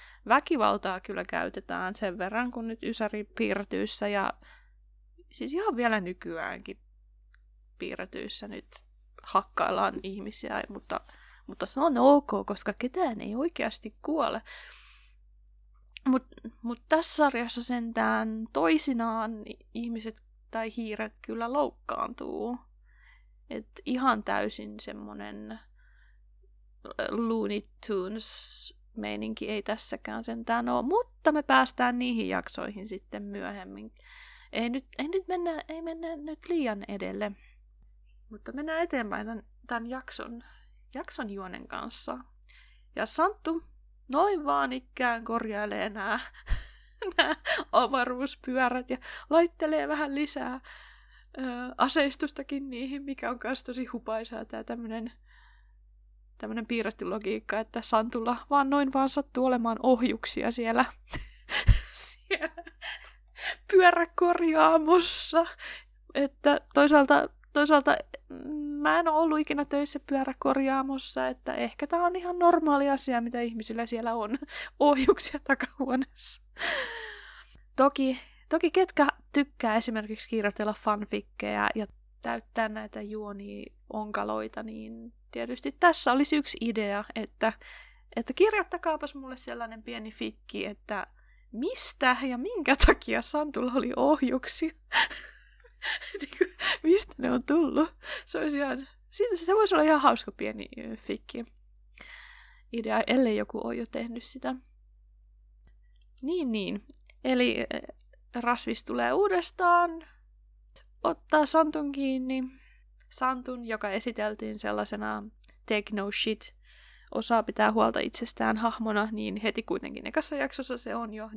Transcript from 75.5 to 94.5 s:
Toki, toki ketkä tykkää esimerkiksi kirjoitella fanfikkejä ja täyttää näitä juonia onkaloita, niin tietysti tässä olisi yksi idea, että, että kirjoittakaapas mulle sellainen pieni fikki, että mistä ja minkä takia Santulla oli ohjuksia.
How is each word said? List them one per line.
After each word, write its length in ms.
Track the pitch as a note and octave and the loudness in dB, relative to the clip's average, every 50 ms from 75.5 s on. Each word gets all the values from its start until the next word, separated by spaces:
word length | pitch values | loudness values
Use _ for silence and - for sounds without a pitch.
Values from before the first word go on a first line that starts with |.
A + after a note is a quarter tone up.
| C4+ - - - - - C4+ B3+ B3 B3+ C4+ - - - - - - - _ _ - - - - - C#5 B4+ A#4+ A4+ A4+ A4 G#4+ G4+ G4 - - - - - - - - - _ _ | 0 0 0 -4 -6 -4 -4 -2 0 0 -2 -2 -8 -14 -12 -12 -12 -14 _ _ -12 -6 -4 -4 -2 -4 -4 -6 -8 -10 -10 -12 -14 -16 -18 -20 -20 -20 -20 -20 -20 -20 -20 _ _
Toki, 440 | - C4 C#4 C#4 - C4+ C4 C4 B3+ - - _ _ _ - | 4 4 4 4 2 0 0 0 -2 -6 -16 _ _ _ -2
toki 220 | D4+ E4 - E4 | 0 2 2 4
ketkä 360 | - F#4 F#4+ - - - C#4+ C#4 - - - _ - C#4+ C#4+ | 4 4 4 4 4 2 4 4 2 -2 -4 _ 0 0 0
tykkää 320 | - - - - A3+ G#3+ | 0 -2 -4 -2 0 2
esimerkiksi 520 | A3+ A3+ - A3 A3 G#3+ G#3+ G#3+ - - - | 2 0 0 -2 -4 -4 -6 -8 -10 -8 -4
kirjoitella 440 | A#3 A3 G3+ G#3 G3+ - G#3 G#3 G#3 | -2 0 0 0 0 -2 -2 -2 -2
fanfikkejä 1000 | - - A3 G#3+ G#3 G#3 - - G#3 G3+ - _ - G#3 G#3 G#3 G#3 G#3 - - | -2 0 0 0 0 -2 -4 -4 -4 -6 -6 _ -8 -6 -4 -2 0 0 0 -2
ja 120 | A3 G#3 G3 - - _ _ _ _ - | -4 -6 -8 -10 -18 _ _ _ _ -6
täyttää 460 | A#3 A#3 A#3 - _ - A#3 A3 G#3+ | -6 -6 -6 -8 _ -4 -4 -4 -2
näitä 340 | G#3+ G#3+ G#3+ G#3 - G#3+ G#3+ | -4 -8 -12 -12 -12 -12 -10
juonia 720 | G#3 G#3+ G#3+ G#3 G3+ G3+ G3 G3+ G3+ G3+ G3+ - - _ _ _ - - | -10 -10 -10 -10 -10 -12 -12 -12 -12 -12 -14 -14 -16 _ _ _ -10 -8
onkaloita, 720 | G#3+ G#3+ G#3 G#3 G3+ G#3 G#3 A3 A3 A3 A3 - G#3+ A3+ | -6 -6 -4 -4 -4 -2 -2 -2 -4 -4 -6 -8 -10 -10
niin 500 | A3 A3 A3 A3 A3 A3+ A3+ A3+ A#3 - _ _ _ | -10 -10 -12 -12 -12 -14 -14 -16 -16 -18 _ _ _
tietysti 460 | - A#3 A#3 A#3 B3+ - - C#4 - - | -8 -8 -6 -6 -6 -6 -6 -8 -2 4
tässä 320 | - A#3 G#3+ - - B3+ B3 | 4 4 4 4 4 4 4
olisi 240 | C4+ C#4+ - D#4 | 4 4 4 2
yksi 220 | D4+ C#4+ - - - | 0 0 0 -4 -4
idea, 440 | A3+ A#3 G#3+ A3 G#3+ G3+ G3+ G3+ G#3+ - - | -2 -2 0 0 -2 -2 -2 -4 -6 -6 -8
että, 380 | A3+ G#3+ - _ - - A3 A3 - - - - - - - - _ _ - - | -8 -8 -8 _ -2 0 0 0 -2 -10 -20 -20 -20 -20 -20 -20 _ _ -10 -6
että 160 | A3+ A#3 - C4 | -6 -4 -2 2
kirjoittakaapas 840 | - F#4 A4 G#4+ G#4 F4+ - - E4+ - E4 D#4 D4+ D4+ C#4+ - | 4 6 6 6 4 0 -2 -4 -4 0 0 -2 -2 -2 -8 -10
mulle 220 | C#4 C4+ C4 C4 | -10 -14 -12 -14
sellainen 460 | B3+ - - A#3 A#3 A#3 A3+ A3+ A3 A3 | -12 -12 -10 -8 -8 -8 -10 -12 -14 -12
pieni 280 | A#3 A#3+ A#3 A3 A3 | -12 -10 -10 -10 -10
fikki, 560 | G#3+ - A#3 A3 A3 _ _ - - G#3 G#3 | -8 -6 -6 -6 -8 _ _ -10 -8 -6 -6
että 400 | G#3 G3+ - _ - G#3 G3 - - _ _ _ _ _ _ _ _ - | -6 -8 -10 _ -6 -6 -6 -6 -8 _ _ _ _ _ _ _ _ -8
mistä 640 | G#3 C4+ F#4+ - - - - - - C#4 B3+ B3+ B3 C4+ | -4 -4 -2 -2 0 -2 -2 0 2 2 2 4 2 0
ja 160 | C4 B3 A#3+ | -4 -4 -4
minkä 380 | C4 G4+ B4 G4+ C#4+ - C4+ - - | -6 -6 -4 -2 2 2 4 6 8
takia 360 | - A4 - - - A3 A#3 A#3 | 8 8 6 4 -4 -2 -2 -2
Santulla 500 | - - D4+ D#4 D4+ C4+ - B3 B3 A#3+ | -2 -2 -2 -2 -2 -2 -2 -2 0 0
oli 180 | C4+ - B3 - | 0 -2 0 0
ohjuksia. 760 | - B3+ C#4 D4+ C#4+ C4+ A#3+ B3+ C4 - - | 2 4 6 6 6 4 2 0 0 -2 -4